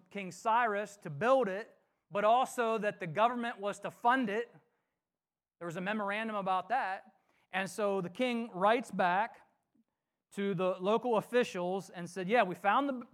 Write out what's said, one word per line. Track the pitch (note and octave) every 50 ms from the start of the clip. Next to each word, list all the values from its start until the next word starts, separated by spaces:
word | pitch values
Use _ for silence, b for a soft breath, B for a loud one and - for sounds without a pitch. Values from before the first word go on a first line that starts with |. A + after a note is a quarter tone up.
| - _
King | - G3+ G3 F3+
Cyrus | - - - A3+ A3 A#3+ B3 A3 G3+ G3+ G#3+ G3+ - -
to | - F3
build | C#3+ C#3 G#3 A#3+ C4+ C4+ A#3+ G3
it, | F#3 G3+ A3+ - _ _ _ _ _ _ _ -
but | D#3+ G3+ G#3
also | G#3+ A#3 B3+ C4 - - B3+ A#3 A3+ A3+
that | A3 G3+ G#3 G3 -
the | F#3+
government | E3+ D3 F#3+ A3 A#3+ B3+ A#3+ A#3 A#3 A#3+ F#3+
was | G3+ G3+ F#3+ -
to | - E3+
fund | - - - A#3 B3+ C4 B3 G3
it. | G3 A3+ A#3 - - D#3 _ _ _ _ _ _ _ _ _ _ _ _ _ _ _ _ _ _ _ -
There | E3+
was | F3 D#3+
a | F#3
memorandum | F3+ G3 G#3+ A3 G3+ G3 G3+ G#3+ A3+ A3+ G#3+
about | G3+ F#3 F#3+ F#3 F#3 F3+ F#3
that. | A#3 C4+ A3+ F#3+ F#3+ G#3 - - _ _ _ _ _ _ _ _
And | - F#3+ G3 F#3
so | - A3 G#3 G3+ G3 G3
the | F3+ F3
king | F3 - B3+ B3 A#3+ A#3 A#3 A3
writes | F#3 F3+ F#3+ G#3 A#3 C4+ G#3+ -
back | - F#3 F#3+ F3 F3 G3 A3 A#3+ - - _ _ _ _ _ _ _ _ _ _ _ _ _ _ _ _ _ _ -
to | G3+ G3+ G3
the | G3 E3+ F#3 F#3 F#3+ F#3
local | F#3 G3+ A3 A3+ A#3+ B3 A3+
officials | G3+ G3 - A#3 B3 A3+ - - F3+ F3 F3+ F#3+ G3 F3+ -
and | - F3+ F3 -
said, | - F#3+ F#3 F3+
"Yeah, | A#3 B3
we | G#3 F3+ E3+
found | F3 - G3 G#3 C4 C#4+ C#4
the | C4
b-, | A#3+ - -